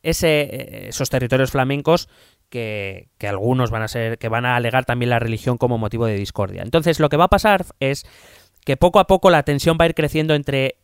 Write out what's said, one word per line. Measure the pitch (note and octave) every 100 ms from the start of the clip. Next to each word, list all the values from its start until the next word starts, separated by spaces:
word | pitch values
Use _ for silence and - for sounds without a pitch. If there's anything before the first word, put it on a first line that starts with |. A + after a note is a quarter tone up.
ese, | E3 E3 E3+ D3+
eh, | C#3+ C3 - A2 G2
esos | - C3
territorios | C3 B2 C3 C3
flamencos | C#3 C3 C#3+ C#3+ E3+ - _ _ _ _
que, | B2 A2+ G#2+ G2 F#2+ - _
que | G#2
algunos | G2 A2 B2+ A#2+
van | A2
a | A2
ser, | A#2+ A2+ A#2
que | A#2
van | A2+
a | B2
alegar | B2 A#2+ B2+
también | C3+ B2 A#2+
la | A#2+
religión | A2+ A2 - A#2+
como | B2 A#2
motivo | G#2+ A2+
de | A#2
discordia. | G2+ G2+ - G2 F2+
Entonces, | G#2 E3 D#3+ D#3
lo | D3+
que | D3
va |
a | F3+
pasar | G3+ G#3+ G3 F#3 -
es | C3+ C#3 - - - - _ _ -
que | C3+
poco | F3 G3
a | F#3
poco | F#3+ F#3+
la | D#3+
tensión | C#3+ C#3+ E3 E3
va | E3+
a |
ir |
creciendo | E3 D3+ D#3 D#3
entre | D3+ C#3+ C#3 C3 -